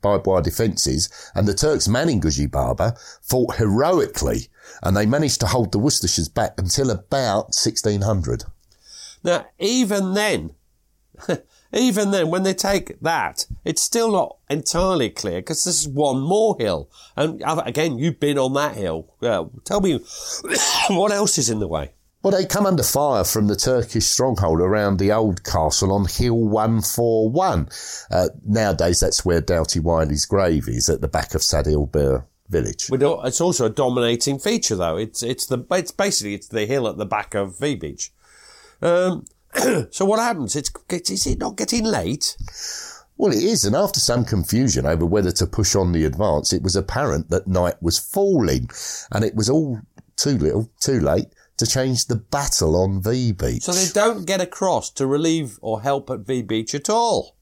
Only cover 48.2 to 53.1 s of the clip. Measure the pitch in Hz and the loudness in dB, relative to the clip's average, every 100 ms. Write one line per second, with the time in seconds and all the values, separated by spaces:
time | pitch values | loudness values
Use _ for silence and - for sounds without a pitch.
48.2 | 202 185 98 65 60 - - - - 101 | 2 4 4 2 -2 -8 -10 -10 -6 -2
49.2 | 110 110 107 147 151 113 - - - - | 0 0 2 2 0 -4 -10 -20 -16 -4
50.2 | 143 131 76 104 113 _ - 131 73 85 | 0 2 2 0 -2 _ 0 2 2 2
51.2 | - _ _ - - - 131 123 - 117 | -2 _ _ -4 -2 0 0 0 0 -2
52.2 | - 147 143 - 82 82 95 98 95 | -2 -4 -2 0 2 2 2 0 0